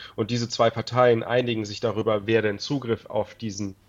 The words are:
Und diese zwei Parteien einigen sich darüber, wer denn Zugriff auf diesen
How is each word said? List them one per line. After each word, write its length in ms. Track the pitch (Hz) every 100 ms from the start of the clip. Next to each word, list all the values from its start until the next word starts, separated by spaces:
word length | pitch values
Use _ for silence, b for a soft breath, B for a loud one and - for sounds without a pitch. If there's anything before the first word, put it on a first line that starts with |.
| B -
Und 160 | 110
diese 180 | 120 117
zwei 220 | - 113
Parteien 520 | 113 110 120 123 113
einigen 400 | 104 120 123 110
sich 160 | 104 104
darüber, 460 | 117 104 110 107 101
wer 160 | 113
denn 160 | 107 101
Zugriff 480 | - 143 120 110 -
auf 300 | 110 104 -
diesen 400 | 110 98 101 95